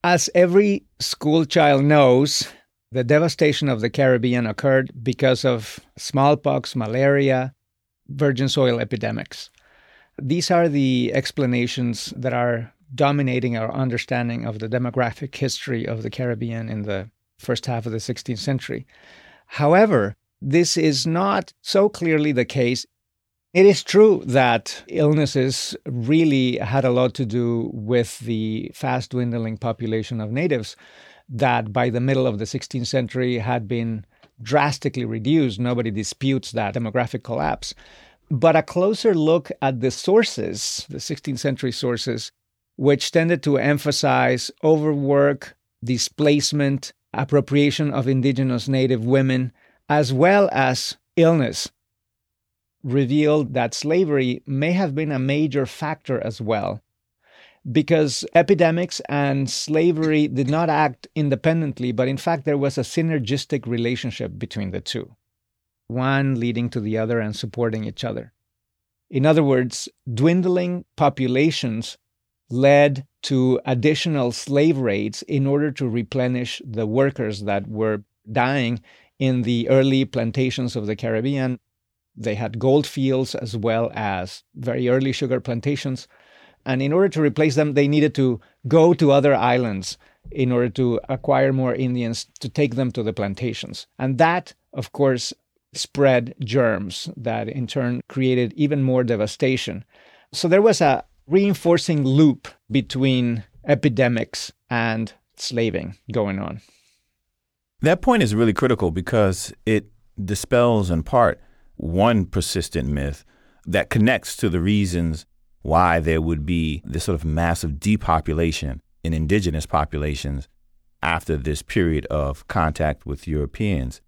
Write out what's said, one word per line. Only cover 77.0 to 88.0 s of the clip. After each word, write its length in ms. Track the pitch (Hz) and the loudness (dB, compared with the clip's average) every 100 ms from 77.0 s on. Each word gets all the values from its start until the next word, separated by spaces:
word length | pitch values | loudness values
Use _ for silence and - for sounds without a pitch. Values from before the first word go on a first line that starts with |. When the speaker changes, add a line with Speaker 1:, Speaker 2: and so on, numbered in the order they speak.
| 139 135 110 98 | 0 0 -6 -4
Speaker 1:
that 260 | 101 101 101 | -4 -4 -4
were 340 | 107 110 104 104 _ 107 | -4 -2 -2 -8 _ -6
dying 500 | 110 123 139 120 120 _ _ _ _ | 0 0 0 -2 -4 _ _ _ _
in 220 | 135 127 | 0 0
the 260 | 117 117 113 | 0 -2 2
early 380 | 135 135 135 131 | 4 4 2 0
plantations 720 | 131 113 135 131 127 123 123 | -2 -4 -2 -2 -2 -6 -4
of 80 | 104 | -6
the 100 | 107 | -4
Caribbean. 640 | 117 110 127 139 131 127 _ _ _ _ _ - | -2 -2 -2 -2 -2 -4 _ _ _ _ _ -10
They 200 | 110 104 | -6 -4
had 220 | 113 110 | -6 -2
gold 300 | 131 143 139 | 2 4 2
fields 480 | - 135 131 131 - | -2 0 0 -2 -6
as 220 | 113 113 | -8 -4
well 340 | 113 113 117 | -2 0 -2
as 500 | 107 104 95 95 - _ 151 | -4 -4 -4 -6 -12 _ -10
very 320 | 123 123 123 | -6 -2 0
early 240 | 127 135 | 2 0
sugar 300 | 123 131 127 | -4 -2 -4
plantations. 640 | - 117 139 139 139 127 - _ _ _ _ _ - | -4 -4 -4 -4 -6 -8 -12 _ _ _ _ _ -4
And 160 | 131 | -2
in 120 | 139 | 0
order 160 | 165 196 | 2 2
to 120 | 156 | 2
replace 340 | 147 120 156 135 | 0 2 2 2
them, 180 | 151 | 2
they 140 | 139 143 | 2 4
needed 280 | 147 | 4